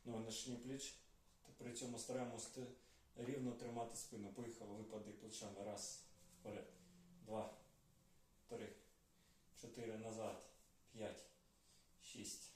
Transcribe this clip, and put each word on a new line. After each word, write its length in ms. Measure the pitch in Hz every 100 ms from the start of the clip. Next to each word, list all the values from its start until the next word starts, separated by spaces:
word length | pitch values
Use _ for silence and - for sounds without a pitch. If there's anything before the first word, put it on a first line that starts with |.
Ноги 200 | 123 113
на 60 | 113
ширині 320 | - 131 120
пліч. 320 | 127 135 - - - - - -
Та 100 | - -
при 140 | 120
цьому 260 | 117 123 117
стараємось 480 | - 127 123 117 -
т-, 200 | 131 123 - - - - -
рівно 360 | 123 139 123
тримати 440 | 117 120 117 117 -
спину. 360 | - 110 101
Поїхали. 420 | 110 117 117 104
Випади 360 | 104 110 107 101
плечами. 540 | 98 110 - 104 98
Раз. 380 | 101 - - - - - - -
Вперед. 280 | 107 101 - - - - - -
Два. 300 | 107 110 - - - - - - - - - - -
Три. 240 | 240 208 - - - - - - - - -
Чотири. 380 | 113 - 113 110
Назад. 440 | 113 110 107 - - - - - -
П'ять. 320 | 113 107 - - - - - - - - -
Шість. 480 | - - 101 - -